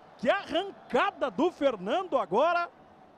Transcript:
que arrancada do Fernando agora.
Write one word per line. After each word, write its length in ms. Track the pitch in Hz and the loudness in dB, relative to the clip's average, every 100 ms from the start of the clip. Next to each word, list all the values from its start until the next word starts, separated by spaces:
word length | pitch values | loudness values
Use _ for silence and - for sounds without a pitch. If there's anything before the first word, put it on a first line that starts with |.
| - - | -8 -4
que 120 | 240 | 0
arrancada 1000 | 381 339 311 392 - - 240 381 330 277 | 0 -2 -4 -4 -10 -2 0 0 -2 -4
do 200 | 180 339 | 0 0
Fernando 680 | - 277 220 185 320 381 294 | 2 0 0 -2 -2 0 -2
agora. 500 | 190 190 311 349 339 - - - - | 0 2 2 2 -2 -8 -20 -20 -20